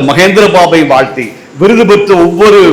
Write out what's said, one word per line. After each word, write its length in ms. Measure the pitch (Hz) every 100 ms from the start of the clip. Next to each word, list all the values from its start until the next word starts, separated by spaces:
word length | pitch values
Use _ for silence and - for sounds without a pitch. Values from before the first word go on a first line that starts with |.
| 131
மகேந்திர 360 | 135 190 196 208 180
பாபை 260 | 175 165 143
வாழ்த்தி, 340 | 131 135 - 113 - - 139
விருது 260 | 190 233 202
பெற்ற 200 | 202 202 185 170
ஒவ்வொரு 360 | 170 214 202 175